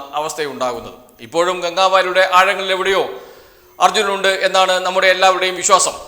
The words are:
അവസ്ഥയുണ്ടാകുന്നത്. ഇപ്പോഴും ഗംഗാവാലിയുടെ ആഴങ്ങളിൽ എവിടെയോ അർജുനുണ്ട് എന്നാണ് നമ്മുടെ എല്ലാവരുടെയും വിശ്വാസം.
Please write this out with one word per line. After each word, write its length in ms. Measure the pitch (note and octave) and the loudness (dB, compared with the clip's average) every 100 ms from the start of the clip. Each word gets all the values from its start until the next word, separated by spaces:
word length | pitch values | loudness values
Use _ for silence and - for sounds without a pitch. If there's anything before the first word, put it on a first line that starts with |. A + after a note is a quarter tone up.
| - D3 | -6 -6
അവസ്ഥയുണ്ടാകുന്നത്. 760 | D#3 D3+ D3 B2 B2+ A#2 A2 F2+ - - A2+ | -6 -6 -8 -4 -6 -6 -12 -18 -20 -20 -6
ഇപ്പോഴും 320 | E3 F3+ F3+ E3+ | -2 0 -2 -4
ഗംഗാവാലിയുടെ 580 | E3+ F#3+ F#3+ F3+ F#3 F#3 F3+ | 0 2 2 2 2 4 4
ആഴങ്ങളിൽ 340 | F#3+ G3 F#3+ F#3 | 4 0 -2 -2
എവിടെയോ 280 | F#3 F#3+ C3 - - - - _ _ - F#3 | 0 0 -2 -8 -18 -20 -20 _ _ 0 2
അർജുനുണ്ട് 440 | G3 G3+ G3 G3 F#3 F#3+ | 2 -2 -2 -2 0 0
എന്നാണ് 260 | F#3+ F#3 F3+ F#3 | 2 2 0 -2
നമ്മുടെ 220 | F#3+ F#3+ | 0 2
എല്ലാവരുടെയും 420 | F#3 F#3+ F#3 F#3 F3+ | 4 2 2 -2 -2
വിശ്വാസം. 340 | G3+ F#3 - - | 2 2 2 -6